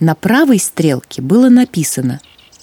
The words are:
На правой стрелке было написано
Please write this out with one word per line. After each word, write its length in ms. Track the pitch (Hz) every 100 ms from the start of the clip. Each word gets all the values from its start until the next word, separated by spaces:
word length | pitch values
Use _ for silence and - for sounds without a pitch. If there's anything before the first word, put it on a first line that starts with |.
На 140 | 165
правой 440 | 160 190 247 302 214
стрелке 640 | - - 160 127 - -
было 280 | 131 214 254
написано 720 | 247 247 - - - 127 139 _ _ _ _